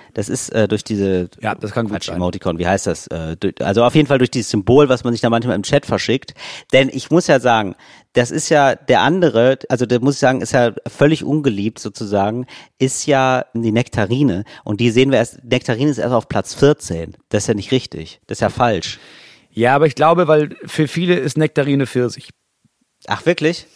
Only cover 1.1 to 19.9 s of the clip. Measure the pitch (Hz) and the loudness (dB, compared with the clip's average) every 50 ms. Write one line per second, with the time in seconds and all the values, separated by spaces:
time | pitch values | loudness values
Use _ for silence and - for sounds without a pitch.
1.1 | 95 90 90 87 - - - 107 101 - - 104 101 120 117 104 104 87 - - | 0 0 -2 -4 -8 -10 -8 -8 -6 -6 -8 -6 -4 -4 -4 -4 -4 -8 -8 -8
2.1 | 87 90 90 90 87 98 - 95 85 82 87 90 98 98 - 98 82 - - - | -4 -4 -2 -4 -4 -4 -4 -6 -4 -2 0 0 0 0 0 -2 -6 -6 -8 -10
3.1 | - 82 80 80 82 82 - 98 - - - 78 98 110 120 123 - 156 151 147 | -10 -8 -8 -8 -6 -4 -4 -4 -4 -2 -2 0 2 2 2 4 4 4 4 4
4.1 | 143 131 127 120 - 127 107 - - 110 98 101 123 143 147 135 127 120 - 123 | 2 2 2 0 0 -4 -4 -2 -4 -2 0 4 4 6 6 4 2 0 -2 -2
5.1 | 120 110 - 120 113 113 120 123 104 95 98 - - 143 - - 117 95 - - | -4 -2 0 0 0 0 0 -2 -2 -4 -2 0 0 -2 0 0 -2 -2 0 -2
6.1 | 113 135 - - - - - - - - - _ - 131 135 131 - 131 - - | -2 -2 -4 -8 -18 -18 -18 -18 -16 -18 -4 _ 2 2 2 2 0 -6 -2 0
7.1 | 156 170 - - 156 131 117 123 117 110 107 95 87 - _ - - - _ _ | 2 2 4 4 2 2 4 2 2 2 0 -2 -6 -12 _ -20 -20 -20 _ _
8.1 | - 123 127 - - 156 - - 165 147 139 135 107 - _ - - - - 135 | 0 0 0 0 -2 -6 -2 2 4 4 4 4 2 0 _ 2 2 4 4 2
9.1 | 165 190 175 151 110 113 117 127 135 - - - - 113 123 110 123 120 117 139 | 2 2 2 2 4 4 4 4 2 0 -2 -4 -2 -2 0 0 0 0 2 0
10.1 | 143 - - 127 131 123 113 - - 135 120 117 101 - - - - - 143 147 | 0 2 2 0 2 0 -2 0 0 2 2 2 0 -4 -10 -10 -2 2 2 2
11.1 | 160 147 - - 143 156 143 139 107 98 101 110 110 - - 110 104 - 117 101 | 2 0 -2 -2 -4 -2 0 0 -2 0 -2 -6 -6 -8 -10 -12 -12 -10 -6 -2
12.1 | 101 101 98 104 110 120 127 - - - - _ _ - 135 131 - - - - | 0 0 0 0 -2 -4 -8 -12 -16 -20 -20 _ _ -2 -2 -2 -2 -2 -2 0
13.1 | 143 135 131 131 127 127 - - - 117 117 113 107 117 120 - - - 107 95 | 2 2 2 2 0 0 -2 -6 -6 -4 -2 0 0 0 -2 -2 -2 -2 -2 0
14.1 | 117 131 147 127 90 90 107 - - - - - 107 101 117 120 107 120 135 139 | 0 0 0 0 0 -2 -6 -8 -14 -14 -8 -6 -4 0 0 2 4 4 4 4
15.1 | 135 113 117 - - - - 120 120 127 - - 120 110 135 151 143 - 80 120 | 4 2 0 0 -4 -12 -6 -4 -2 -2 -2 -2 -2 -2 0 -2 -2 -2 -2 0
16.1 | 127 113 - - - 104 95 - - - - 139 151 - - - 87 82 82 85 | 0 -2 -2 -2 -4 -4 -4 -6 -2 2 2 2 2 2 -2 -8 -8 -8 -8 -10
17.1 | - _ _ _ - 107 - - 113 104 101 - 127 131 - - - - 80 - | -14 _ _ _ -4 -2 -2 -2 -2 -2 -2 -2 -2 -2 -2 -6 -10 -14 -14 -16
18.1 | - _ _ - 104 - - 104 - - 127 120 107 90 - - - - - - | -18 _ _ -12 -6 -4 -2 -2 0 0 0 2 0 0 -4 -8 -10 -14 -18 -20
19.1 | - - - - - _ _ _ _ 107 113 123 135 143 156 156 | -20 -20 -20 -20 -20 _ _ _ _ 0 2 2 4 4 2 2